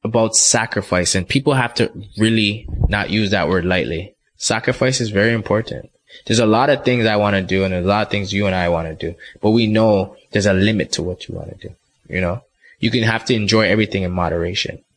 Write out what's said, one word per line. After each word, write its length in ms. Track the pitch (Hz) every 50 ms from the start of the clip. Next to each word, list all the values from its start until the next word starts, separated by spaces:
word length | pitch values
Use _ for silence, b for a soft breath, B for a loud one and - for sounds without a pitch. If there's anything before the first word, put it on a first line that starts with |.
| _
about 320 | 107 113 117 113 110 -
sacrifice, 760 | - - - - 117 110 113 - 107 95 - - 90 90 - -
and 140 | 95 90 -
people 260 | - 135 131 151 139
have 200 | 131 120 117 -
to 160 | - 113 - - - 107 - - 101
really 500 | 110 110 113 113 107 101 104 110 - - - - - -
not 220 | 101 104 98 -
use 200 | 92 107 107 98
that 180 | 101 98 85 76
word 160 | 92 92 85
lightly. 500 | 90 92 92 69 60 82 82 98 - _ _ _ _ _
Sacrifice 640 | _ - - 117 113 - - 127 - 131 131 135 -
is 100 | 123 110
very 220 | 104 98 104 117
important. 580 | 117 113 107 - 104 107 110 - - - - - _ _ B B B B B
There's 120 | - 110 113
a 80 | 117
lot 240 | 110 110 113 131 143
of 140 | 143 131 -
things 220 | 127 123 120 113
I 100 | 110 107
wanna 260 | 104 104 104 101 98
do, 220 | 95 90 95 95 95
and 80 | 95
there's 120 | 92 90 87
a 40 | 95
lot 180 | 101 107 107
of 40 | -
things 220 | - 104 98 92
you 140 | 95 98 104
and 80 | 98 92
I 140 | 92 87 87
wanna 260 | 87 82 82 80 80
do, 220 | - - 82 85 B B B B B
but 100 | - 107
we 160 | 110 117 113
know 500 | 107 107 110 113 110 107 98 95 101 - - _ _
there's 160 | - 107 98
a 60 | 104
limit 400 | 95 95 95 - 113 101 - -
to 100 | - -
what 240 | 82 87 90 - -
you 80 | - 87
wanna 220 | 85 80 - - -
do, 140 | - - - _ _ _ _ _ _ _
you 120 | - 90
know? 220 | 92 85 90 120 _ _ _ b b b b b
You 120 | - 120
can 120 | 110 123
have 220 | 110 113 113 110 -
to 100 | - 135
enjoy 340 | 110 104 98 113 110 110 92
everything 340 | 98 110 107 104 - 98 92
in 80 | 90
moderation. 720 | 90 90 87 82 85 85 82 87 92 - - - - - _ _ _